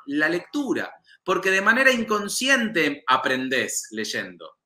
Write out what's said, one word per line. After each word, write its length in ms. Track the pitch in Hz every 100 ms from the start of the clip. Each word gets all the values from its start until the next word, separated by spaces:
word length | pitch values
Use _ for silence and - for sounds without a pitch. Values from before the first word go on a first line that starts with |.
| 143
la 220 | 147 156
lectura. 640 | 175 - 294 254 127 92 - _ _
Porque 260 | - 185 190
de 120 | 190
manera 280 | 202 240 262
inconsciente 1080 | 247 220 208 202 - 254 269 220 170 151 143 -
aprendés 800 | 131 131 131 131 127 104 - -
leyendo. 580 | 110 104 113 95 85 82 -